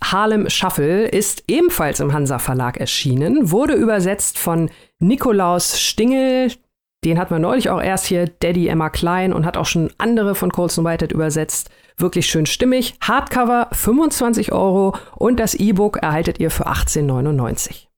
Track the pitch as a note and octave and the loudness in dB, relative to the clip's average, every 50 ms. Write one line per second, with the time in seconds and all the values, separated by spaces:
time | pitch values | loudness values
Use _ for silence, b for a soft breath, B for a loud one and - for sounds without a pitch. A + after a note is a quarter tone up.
0 | - - F#3 G3 G#3+ A3 A3 G#3+ F#3 E3+ - - F#3+ F3+ - D#3+ C#3+ D#3 F3+ G3+ | -4 -2 0 0 2 2 2 2 0 0 -2 -2 -2 -2 0 0 0 2 2 0
1 | A3+ - - F#3+ G#3 - - - - - A3+ D#4+ F4+ E4+ F4 - D#3 C#3+ - - | 0 0 0 0 -2 -2 -6 -6 -4 -2 2 2 2 2 2 0 -2 -2 -2 -2
2 | D3 C#3+ C#3+ D3+ C#3+ C3 C3+ B2 - - B2+ B2+ B2+ B2 B2+ - B2+ - - - | -2 0 0 0 0 0 -2 -2 -2 -2 -2 -2 -2 -2 -4 -4 -4 -4 -4 -2
3 | - C3+ B2 C3 D3 F#3 C4 D#4 A#3+ D#3 E3+ A3+ D4 D#4+ C#4 - A#3 A3 G#3+ G3 | 0 0 0 2 2 2 2 2 2 2 2 2 2 2 2 2 2 2 2 2
4 | F3 F#3 G3+ G3 - - - - - F3 E3 E3+ D#3+ D#3 B B B B B B | 0 0 -2 -2 -4 -4 -4 -4 -2 -2 0 0 0 -2 B B B B B B
5 | E3+ F#3+ C4+ - - B3+ G#3 G3 F#3 F3 F3 F3 - - - - - - - - | 2 2 2 2 2 2 2 4 4 2 2 0 0 -2 -2 -2 -2 -2 0 0
6 | A3 B3 C4 C4 C4 C4 B3+ B3+ B3+ A#3+ B3 - _ _ _ _ _ _ _ - | 2 2 2 2 2 2 2 2 0 -2 -4 -6 _ _ _ _ _ _ _ -4
7 | - D#3+ E3 E3+ F#3 - E3+ D#3+ E3 G3 B3+ C4 - - F#3+ E3+ - F#3 F#3+ F3+ | -2 0 0 0 0 0 0 0 0 2 0 0 0 0 0 0 0 -2 -2 -2
8 | - - F#3 F3 F3 D#3+ - - - E3+ F3 F3+ E3+ - - D#3+ D#3 D#3 - - | -2 -2 0 0 -2 -2 -4 -2 -2 0 0 2 0 0 0 0 -2 -2 -2 -2
9 | - E3+ F3+ F#3 F#3 F#3 - - D#3 E3+ - E3 E3 - - E3+ D#3+ C3+ - - | 0 0 0 0 0 0 0 0 -2 -2 -2 -2 -4 -2 0 0 0 -2 -2 -4
10 | G#3 A3+ A#3 A3 G3+ G3+ F#3+ - F#3 F3 - F3 F3 E3+ - F3 E3 E3+ E3 E3 | -2 0 0 2 0 0 -2 -2 -2 -2 0 0 -2 -2 0 0 0 0 0 -2
11 | E3 D#3 - D#3 D#3 D#3 D3 D#3 D#3 - - - - b b b b b b b | -2 -2 -2 -2 -2 0 0 -2 -2 -4 -4 -8 -8 b b b b b b b
12 | E3+ F3 - F3 - - - D#3+ D#3 - - - B3 B3+ B3+ B3+ B3 - - - | -2 -2 0 0 -2 0 0 0 0 0 0 0 2 2 2 2 0 -4 -6 -6
13 | - - A#3 C#4 C#4 - - C4+ A#3+ A#3 B3 A#3+ A#3 - - - - G#3 A#3 D4 | -2 0 0 0 0 -2 -2 0 0 2 2 0 0 -2 -4 -4 0 2 2 4
14 | D#4+ D4 - - B3 A#3+ A3+ G#3 G#3 - - F#3 F#3+ G3 F3+ G3 G3 G3 G3 B | 2 2 0 0 0 0 0 0 0 0 0 0 2 2 2 2 2 0 -2 B
15 | B B B B - A#3 B3+ A#3+ A3 - - - G3 G#3+ G3+ F3 G#3 G#3+ - - | B B B B 2 2 2 2 0 -2 0 0 2 2 2 2 2 0 0 -2
16 | - D#3 D3+ D#3+ E3+ F3 - - D#3+ D#3+ - - - - - - - - - D#3 | -2 -2 0 0 0 -2 -2 -2 -2 -2 -2 -2 -2 -2 -2 -2 -2 0 0 0
17 | C#3+ C#3 C3 B2+ C3+ D3+ D3+ C3 A#2+ A2+ - - - - - - - _ _ | 0 0 0 0 0 0 0 0 0 -2 -4 -6 -6 -8 -10 -16 -20 _ _